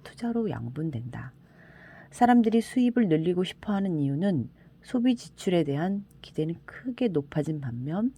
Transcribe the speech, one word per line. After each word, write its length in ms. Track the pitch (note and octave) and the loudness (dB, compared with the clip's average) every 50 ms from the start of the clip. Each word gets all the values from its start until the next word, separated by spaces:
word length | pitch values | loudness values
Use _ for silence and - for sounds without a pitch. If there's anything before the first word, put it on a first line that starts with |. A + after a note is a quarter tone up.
투자로 480 | - - - - A#3+ A#3 A#3 A#3 A3+ G3 | -20 -20 -12 -8 -6 -4 -2 -2 -2 -2
양분된다. 840 | B2 A#2 A#2 A#2+ B2+ D3 D#3+ E3 C3+ A2 A#2+ A#2+ - A2+ A2+ B2+ - _ - - - - - - - - - - - - - - | -4 -6 -8 -8 -6 -6 -4 -4 -4 -6 -8 -8 -10 -10 -12 -14 -16 _ -20 -20 -20 -20 -20 -20 -20 -20 -20 -20 -20 -20 -20 -20
사람들이 500 | - - B3 A#3+ B3 A#3+ A3 A3+ G#3+ A#3 | 0 4 6 8 8 6 6 6 4 2
수입을 480 | A3 - - C4 B3 B3 A#3+ B3 A3+ F#3 | 2 2 0 2 2 4 4 2 4 4
늘리고 360 | D#3 D#3+ D#3+ F3+ F3+ F3+ F#3 | 4 2 2 2 0 0 -2
싶어하는 540 | - - - - - G#3 G3 G3 F#3+ E3+ D3+ | -2 -6 -8 -4 -2 -2 0 0 0 0 0
이유는 520 | C#3+ C#3 C#3 D3 F#3 G3+ F3+ C3+ G#2+ - - - - - - - | 0 0 0 0 0 0 0 0 -2 -4 -10 -18 -20 -20 -20 -20
소비 340 | - - - B3 A#3 B3+ B3 | -8 -4 -2 0 2 2 0
지출에 480 | A#3 - - - - - F#3+ F3+ E3+ D#3 | 0 -4 -14 -18 -6 -2 0 2 2 2
대한 400 | C#3 C#3 C#3+ E3+ F#3 G3+ G3+ G3+ - - - | 2 0 -2 -2 -2 -4 -4 -8 -10 -18 -20
기대는 320 | - - - - D#3 D#3+ E3+ - - | -20 -8 -6 -4 -4 -4 -4 -8 -12
크게 440 | - - - - C4 A#3+ - B3+ A3+ | -18 -18 -12 -10 -10 -4 -2 -2 0
높아진 520 | E3 D3 C#3+ C#3+ - D3+ C#3+ D3+ D#3 D3+ | 0 -2 -2 -2 -2 -2 -2 -2 -4 -4
반면 540 | C#3 B2 A#2 A#2+ B2+ C#3+ D#3+ G3 A3 C4 - | -6 -6 -6 -6 -6 -4 -2 -2 -2 -2 -4